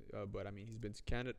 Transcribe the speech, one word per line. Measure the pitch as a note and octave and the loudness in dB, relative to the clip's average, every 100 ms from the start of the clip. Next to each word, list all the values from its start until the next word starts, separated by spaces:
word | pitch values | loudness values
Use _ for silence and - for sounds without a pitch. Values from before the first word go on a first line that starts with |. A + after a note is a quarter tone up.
| - G#2+ | -6 -2
uh, | G2+ | 0
but | G2+ G2+ | 0 -2
I | |
mean, | G2+ A2 | -4 -6
he's | A2 | -4
been | G#2 | -4
to | - | -2
Canada. | - A#2+ B2+ | 4 4 4